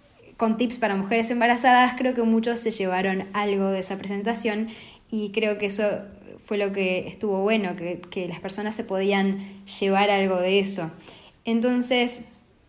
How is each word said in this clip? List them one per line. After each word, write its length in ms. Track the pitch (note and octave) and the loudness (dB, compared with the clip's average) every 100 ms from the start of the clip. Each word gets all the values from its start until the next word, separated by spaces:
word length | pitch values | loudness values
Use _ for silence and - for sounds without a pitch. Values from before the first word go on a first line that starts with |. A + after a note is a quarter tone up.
| _ _ - - | _ _ -16 -2
con 200 | A3+ A3 | 0 2
tips 220 | A#3+ - | -2 0
para 180 | G#3+ G3 | -2 0
mujeres 340 | G3 A#3 A3+ | 0 0 0
embarazadas, 640 | A#3+ A#3 A#3+ B3+ B3 B3+ A#3+ | 2 2 4 6 6 6 2
creo 180 | B3+ | -2
que 100 | B3 | 2
muchos 340 | A#3 A3+ A#3 A#3 | 2 2 2 -2
se 140 | A3 | -2
llevaron 540 | G#3 F#3+ F#3 F#3+ F#3+ F#3+ | -2 -2 0 0 -2 -4
algo 380 | G3 G#3 G3 G3 | -2 0 0 0
de 80 | F#3+ | 0
esa 180 | F#3+ G3 | -4 -6
presentación 720 | F#3+ G3+ G#3 A#3 A3+ G#3 A3 - - - - | -6 -4 -2 -2 -2 -2 -4 -8 -18 -20 -8
y 220 | A3 G#3 | -6 -4
creo 260 | G3+ G#3+ G#3 | -2 -2 0
que 80 | G#3 | -2
eso 180 | G3+ G#3 F#3 - - - G1+ - | -2 -2 -2 -8 -18 -20 -16 -6
fue 60 | G#3 | -2
lo 120 | G3+ | -2
que 380 | G3 F#3+ F#3 - | 0 -2 -2 -4
estuvo 320 | - G#3+ F#3+ | -6 -2 0
bueno, 360 | G3 A3 F#3+ F3 | 2 2 0 -4
que, 260 | E3+ F3 - | -6 -8 -8
que 180 | G3+ F3 | -8 -8
las 100 | E3 | -8
personas 380 | G3 G3+ G#3 A3 | -8 -6 -6 -6
se 80 | |
podían 800 | - F#3+ G3 G3 G3 G3 - - - - | -4 -2 2 2 2 0 -6 -16 -12 -2
llevar 300 | G3 G3 G3+ | 2 4 4
algo 280 | G3 G3 F#3 | 4 2 2
de 220 | F#3 G3 | 2 2
eso. 300 | G3 F#3+ D#3+ - - - - _ - | 2 -2 -6 -10 -20 -20 -20 _ -2
Entonces, 800 | A3+ B3 B3 A#3+ B3 A#3+ - - - _ _ | 2 2 2 2 2 2 -2 -8 -20 _ _